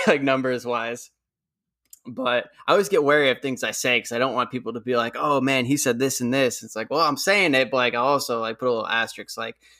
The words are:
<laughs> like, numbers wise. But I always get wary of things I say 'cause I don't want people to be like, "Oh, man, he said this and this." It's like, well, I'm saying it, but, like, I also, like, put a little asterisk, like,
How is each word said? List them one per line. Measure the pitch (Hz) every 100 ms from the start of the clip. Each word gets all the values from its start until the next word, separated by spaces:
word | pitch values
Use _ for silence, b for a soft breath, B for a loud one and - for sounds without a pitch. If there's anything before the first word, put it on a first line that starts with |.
<laughs> | -
like, | 151
numbers | 139 131 127 123 120
wise. | 117 117 120 - _ _ _ _ _ _ _ _ - -
But | 117 127 120 - B -
I |
always | 180 196
get | 180
wary | 143 147 135
of | 120
things | 139 127
I | 113
say | - 131 120
'cause | -
I | 117
don't | 135
want | 120 117
people | 123 110
to | 117
be | 113 120
like, | 113 127
"Oh, | 151 139
man, | 131 135
he | 123 143
said | 127 117
this | 135 -
and | 120
this." | 135 127 -
It's | 113 110
like, | 110
well, | 147
I'm | 156 139
saying | 196 202 175
it, | 131 120
but, | 131
like, | 123
I | 120
also, | 131 139 123 117
like, | 113 110
put | 127
a |
little | 113 104
asterisk, | 113 110 - - -
like, | 113 - b